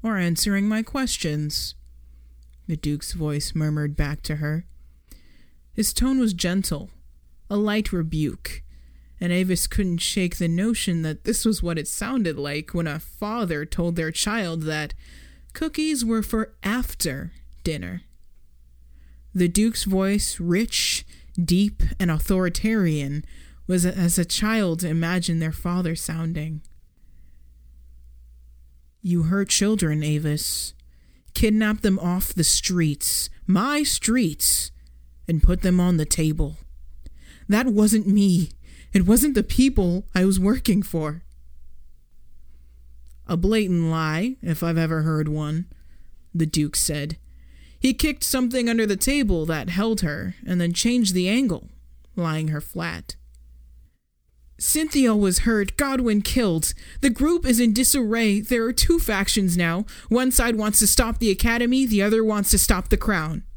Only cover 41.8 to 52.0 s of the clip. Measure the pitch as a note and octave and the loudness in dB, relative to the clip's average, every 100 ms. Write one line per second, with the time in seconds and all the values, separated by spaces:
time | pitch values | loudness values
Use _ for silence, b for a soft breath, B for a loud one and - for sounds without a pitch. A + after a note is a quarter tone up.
41.8 | - - - - - - - - - - | -18 -20 -20 -20 -20 -18 -20 -20 -20 -20
42.8 | - - - - - F3 F#3 A3 G3+ F3 | -20 -20 -20 -20 -4 0 2 2 2 2
43.8 | E3 D#3+ D#3 D#3 A3 C4 - D#3+ E3+ E3 | 2 0 0 0 -2 -4 -4 -2 0 0
44.8 | E3 D#3+ D#3 D#3 D3+ D3+ D3+ D#3 F3+ b | 0 0 0 0 -2 -2 -4 -4 -6 b
45.8 | b b b b - E3+ D#3+ D#3 D3+ - | b b b b -10 -2 0 0 0 0
46.8 | - D3+ C#3+ D#3+ b b b b b b | -2 -2 -6 -8 b b b b b b
47.8 | C4 B3+ D#4 D4 - C4 B3+ B3+ A#3 A3+ | 0 2 0 0 -2 0 2 2 2 2
48.8 | A3 G#3 - C#4+ A#3 F3+ D#3 D#3 C3+ F3 | 2 2 2 2 2 2 0 -2 -2 0
49.8 | A3 A3 E3 D3 F3+ F3+ - F3+ E3+ E3+ | 0 0 -2 -2 -6 -10 -4 0 0 0
50.8 | A#3 B3 G#3+ F#3 F3+ A3+ C4 - - - | 2 2 2 2 2 2 0 -2 -8 -20
51.8 | - - | -20 -20